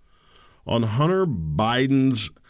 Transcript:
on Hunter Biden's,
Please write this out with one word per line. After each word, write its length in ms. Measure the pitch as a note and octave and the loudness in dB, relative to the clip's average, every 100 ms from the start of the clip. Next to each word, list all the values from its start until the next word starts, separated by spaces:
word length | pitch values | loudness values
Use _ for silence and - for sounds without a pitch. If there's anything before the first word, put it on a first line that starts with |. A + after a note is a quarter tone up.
| _ _ _ - - _ - | _ _ _ -20 -20 _ -6
on 160 | A#2 | -2
Hunter 420 | A2 A2+ D#3 F#3+ F#3 | -2 0 0 0 -2
Biden's, 1040 | G#2 D#2 D2+ A2 A#2+ C3+ C3+ C3+ B2 - - _ | -4 -4 -2 0 0 2 2 2 2 0 -2 _